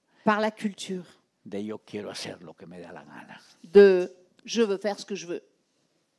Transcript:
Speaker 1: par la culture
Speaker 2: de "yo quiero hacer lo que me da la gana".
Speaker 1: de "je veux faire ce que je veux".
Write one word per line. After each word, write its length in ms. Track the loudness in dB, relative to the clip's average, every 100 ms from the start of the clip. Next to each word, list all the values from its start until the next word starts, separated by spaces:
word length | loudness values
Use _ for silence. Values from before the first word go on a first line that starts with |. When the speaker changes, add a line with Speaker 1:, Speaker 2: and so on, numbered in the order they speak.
| _ _
Speaker 1:
par 160 | -2 0
la 100 | -2
culture 520 | -4 -8 -8 -12 -12 -12 -20 _ _
Speaker 2:
de 200 | -14 -10
"yo 140 | -10 -12
quiero 320 | -12 -12 -12
hacer 320 | -12 -14 -14
lo 120 | -18
que 120 | -20 -20
me 120 | -18
da 120 | -18
la 120 | -20
gana". 360 | -20 -20 -20 -20 -20 _
Speaker 1:
de 500 | 6 10 10 8 0 -8 _ _
"je 180 | -8 -2
veux 160 | 0 0
faire 200 | -4 -6
ce 60 | -10
que 80 | -12
je 100 | -10
veux". 160 | -12 -12 _ _ _ _ _ _